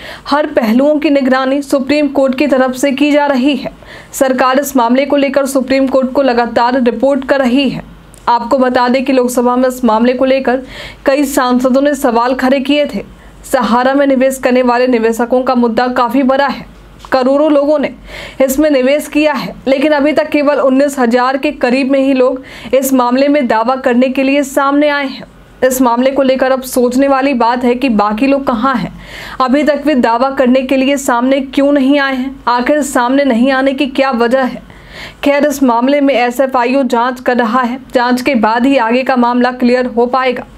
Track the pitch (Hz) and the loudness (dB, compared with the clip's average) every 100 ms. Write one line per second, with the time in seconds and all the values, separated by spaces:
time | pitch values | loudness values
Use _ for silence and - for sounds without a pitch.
0 | - - - 285 302 302 220 226 277 302 | -16 -16 -4 -2 0 0 0 2 2 2
1 | 311 277 262 254 262 277 277 285 269 294 | 2 2 2 0 0 -2 0 -2 0 0
2 | 294 285 269 254 294 269 262 254 285 269 | 0 0 0 0 0 2 0 0 -2 0
3 | 294 294 285 269 262 277 - - - - | 2 2 2 0 0 -2 -6 -14 -20 -20
4 | - - 269 254 262 262 277 262 233 254 | -10 -2 0 2 2 0 0 0 2 2
5 | 285 285 277 277 269 269 247 269 269 262 | 2 0 0 0 0 -2 0 0 0 0
6 | 254 285 269 240 233 233 240 262 240 226 | 0 0 0 0 0 0 0 0 0 0
7 | 269 277 269 277 262 254 269 160 - - | 0 0 0 -2 0 0 0 -4 -10 -20
8 | - - - 466 - 277 254 254 247 262 | -20 -8 -2 -2 0 0 2 2 2 0
9 | 269 262 247 247 240 247 254 254 233 214 | 0 0 0 0 0 0 0 0 0 2
10 | 240 254 262 269 262 262 262 - - - | 2 2 0 0 0 -2 -4 -16 -18 -4
11 | - 277 277 277 254 247 254 254 285 285 | 0 0 0 0 0 2 2 2 2 0
12 | 262 226 247 262 254 277 262 294 285 202 | 0 0 0 0 0 0 0 0 -2 -6
13 | - - - - - 262 214 240 254 277 | -12 -18 -20 -20 -4 -2 0 0 2 2
14 | 277 262 262 262 262 254 254 240 254 240 | 2 2 0 0 0 2 2 2 2 2
15 | 226 220 240 254 254 247 240 220 247 247 | 0 -2 0 0 0 0 0 0 -2 0
16 | 240 254 262 269 277 - - - - - | 0 0 2 2 0 -4 -12 -20 -20 -20
17 | - 262 254 277 311 294 285 302 247 - | -4 0 2 2 2 2 2 0 -2 -8
18 | - - - - 269 277 302 277 254 294 | -18 -18 -10 -2 0 0 2 2 2 0
19 | 294 294 302 269 180 - - 277 302 294 | -2 0 0 -2 -6 -6 -2 0 2 2
20 | 285 311 302 302 285 285 262 262 285 277 | 0 0 0 0 0 2 2 2 0 0
21 | 240 247 247 269 302 - 254 254 262 269 | 0 2 0 -2 -4 -2 0 0 0 0
22 | 269 262 254 269 - - - 254 269 262 | 2 2 0 -2 -10 -18 -4 -2 2 0
23 | 240 247 285 294 240 220 226 262 262 240 | 2 2 2 2 0 0 0 -2 0 2
24 | 262 262 269 277 277 285 277 285 294 285 | 0 0 0 0 0 -2 0 2 0 0
25 | 269 269 - - - - 254 254 254 233 | -4 -10 -18 -20 -20 -2 0 2 0 2
26 | 262 277 269 262 262 262 254 - 240 247 | 0 0 0 2 0 0 -2 -2 0 2
27 | 277 269 269 262 233 247 247 247 277 214 | 2 2 0 0 0 0 0 0 0 0
28 | 208 214 269 277 277 233 262 247 170 - | 0 0 0 0 0 -2 -2 -2 -6 -10
29 | - - - - 262 277 294 285 285 285 | -18 -18 -10 -4 0 2 2 0 0 2
30 | 233 233 262 269 254 262 262 269 262 285 | 2 2 0 0 2 2 2 0 0 0
31 | - 240 247 269 269 - 277 285 262 285 | 0 0 0 0 -2 0 2 2 2 2
32 | 269 262 269 269 - 247 247 302 269 269 | 0 -4 -6 -6 -4 -2 0 0 0 0
33 | 240 269 277 220 262 262 269 277 285 269 | 0 2 0 2 2 2 0 -2 -2 -2
34 | 269 240 233 262 254 - - - - - | -2 0 0 0 -2 -6 -16 -20 -20 -18
35 | - - 285 285 294 277 262 233 247 294 | -18 -6 -2 2 0 0 0 2 2 2
36 | 277 240 247 240 269 262 240 269 262 233 | 2 2 0 0 0 0 0 0 0 0
37 | 240 247 - 247 233 254 240 262 - 254 | -2 -2 -2 0 0 0 -2 -6 -4 -2
38 | 247 247 247 262 214 226 254 277 226 247 | 0 0 0 0 2 2 2 2 2 0
39 | 262 262 240 247 247 254 240 247 247 220 | 0 0 2 2 0 0 0 0 0 -2
40 | 240 254 262 247 - | 0 0 -2 -4 -8